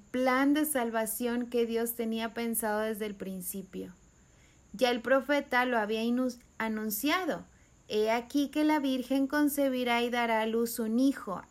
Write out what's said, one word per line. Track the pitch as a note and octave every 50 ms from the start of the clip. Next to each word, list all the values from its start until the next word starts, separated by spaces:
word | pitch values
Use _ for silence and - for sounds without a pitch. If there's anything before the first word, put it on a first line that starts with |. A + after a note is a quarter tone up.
| - -
plan | - B3+ B3+ B3+ B3+ C4 C#4 C#4+ C#4+
de | D4+ D4+
salvación | D4+ - B3+ A#3 A#3 A3 A3+ A3 G#3+ - - B3 A#3 A#3+ B3 B3
que | A#3 - A#3 A#3
Dios | A3+ A3+ A3+ A#3 A3+ -
tenía | - A#3 A3 A3+ A3 A3+ A3+ A#3
pensado | A#3 A#3 A#3 A3+ - A3+ G#3+ G#3 G#3+
desde | A3 A3 A3+ G3 G#3+
el | G#3+ G3+
principio. | G3+ F#3+ F#3+ F#3+ F#3 F3+ - - G3 F3+ - - F#3 F#3+ F#3 F3+ _ - - _ _ - _ _ - - - _ _ _ - -
Ya | G3 B3+ A#3+
el | B3 A3+ -
profeta | A#3+ C4+ C4+ B3+ - D4 C#4+ C#4 - B3 B3 B3
lo | B3+ B3
había | A3+ G#3+ G3+ A3 A3 A3+
inus-, | A#3 A#3+ B3+ C4 B3+ A#3+ - - - _
anunciado: | - A3 A3+ A3 G#3+ G#3+ A3 G#3 - C4+ D4 E4+ F#4 F#4 D4+ F#3+ F3 F3+ - _ _ _ _ _ _ _
"He | - G#3+ G#3+ G#3+ A3
aquí | A3+ A#3+ A#3+ - - C#4+ C#4+
que | C#4 - D4+ D4+
la | D4+ D#4 D4+
Virgen | C4+ C4+ C4 B3+ A#3+ - C4+ C#4 C#4
concebirá | C4+ D4 D4 D4 C#4+ C#4+ C#4+ C#4 C4+ B3+ B3 B3 A#3+ A#3 A#3
y | A#3+ A#3+
dará | A#3 A#3+ A#3 A#3 A3+ A3
a | A3
luz | A3+ A3 A#3 A#3 A#3 - -
un | A3 A3 A3 B3
hijo, | C4+ C#4 C4 - - G#3 F3+ E3+ - -